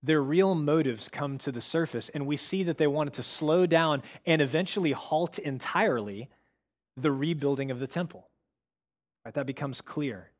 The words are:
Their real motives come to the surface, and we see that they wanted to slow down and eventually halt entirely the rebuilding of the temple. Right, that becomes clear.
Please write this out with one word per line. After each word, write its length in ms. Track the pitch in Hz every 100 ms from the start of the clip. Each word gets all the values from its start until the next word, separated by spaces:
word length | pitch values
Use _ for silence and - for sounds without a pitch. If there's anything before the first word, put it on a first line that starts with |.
Their 200 | 135 156
real 340 | 135 165 190 180
motives 540 | 147 156 143 113 -
come 280 | - 143 135
to 120 | -
the 80 | 120
surface, 480 | - 165 165 120 -
and 180 | 151 139
we 120 | 147
see 260 | - 190
that 140 | 180 160
they 100 | 151
wanted 260 | 147 147 -
to 80 |
slow 420 | 120 - 151 165 180
down 380 | 165 165 143 - - -
and 160 | 160
eventually 520 | 139 147 185 - 170
halt 440 | 135 - 151 170 -
entirely 920 | 147 131 - 170 214 127 104 101 123 _ _ _ _ _ _ -
the 160 | 143
rebuilding 600 | 135 147 165 143 139 135
of 80 | 123
the 80 | 131
temple. 420 | - 175 92 _ _ _ _ _ _ _ _ _ _ -
Right, 80 |
that 120 | 127 131
becomes 360 | 131 139 131
clear. 500 | - - 143 101 87 _